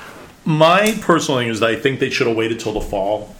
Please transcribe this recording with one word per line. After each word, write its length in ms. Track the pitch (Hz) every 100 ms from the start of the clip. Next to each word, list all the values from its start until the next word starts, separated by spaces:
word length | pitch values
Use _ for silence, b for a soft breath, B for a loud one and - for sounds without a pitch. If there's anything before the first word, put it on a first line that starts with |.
| B B B -
my 540 | - 156 156 180 214 214
personal 380 | - 165 147 131
thing 80 | 120
is 100 | 110
that 100 | 113
I 60 | 113
think 240 | 139 127
they 100 | 131
should 180 | - 120
have 80 | 113
waited 240 | 113 113
till 140 | 110
the 80 | 104
fall 540 | 101 101 95 107 - -